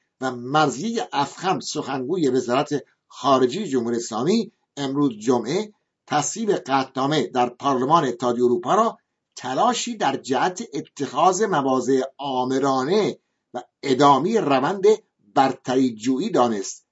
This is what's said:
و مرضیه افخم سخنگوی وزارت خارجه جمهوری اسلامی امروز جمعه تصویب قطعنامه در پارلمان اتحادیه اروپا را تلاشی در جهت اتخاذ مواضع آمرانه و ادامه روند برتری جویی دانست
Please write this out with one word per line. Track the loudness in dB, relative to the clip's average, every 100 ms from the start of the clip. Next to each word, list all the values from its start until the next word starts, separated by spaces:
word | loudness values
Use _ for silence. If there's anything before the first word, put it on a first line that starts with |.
| _ -8
و | -6
مرضیه | -6 -2 2 2 0 -4 -4 -4
افخم | -4 -4 -4 -4 -4
سخنگوی | -4 -8 -6 -6 -4 0 0
وزارت | 0 0 0 0 -4 -6 _ _
خارجه | -6 2 4 2 0 -2
جمهوری | -2 -2 -4
اسلامی | -4 -4 0 0 0 _ _ -8
امروز | -6 0 -2 -2
جمعه | 0 0 0 -4 -4 _ _ _ -4
تصویب | -4 -2 -4 -2
قطعنامه | -2 0 -2 -2 -2 0 0 0
در | 0 -2
پارلمان | 0 -2 0 4 4 2
اتحادیه | -2 -2 2 2
اروپا | 2 0 2
را | 2 -2 _ _ _ -14
تلاشی | -8 0 0 0 -6 -2
در | -2 -2
جهت | -2 0 0 -4 -10
اتخاذ | -10 -10 -8 -6 2 2 4
مواضع | 0 0 2 0 2 2 0 -6
آمرانه | -6 -2 0 0 2 0 2 0 0 -4 _ _ _
و | -14 -14 _
ادامه | -2 4 6 6 4 0
روند | 2 0 0 2 4 2 _ _ _ 0
برتری | 0 0 -2 2 2 0
جویی | -2 -2 0
دانست | 2 2 0 -6 -12 _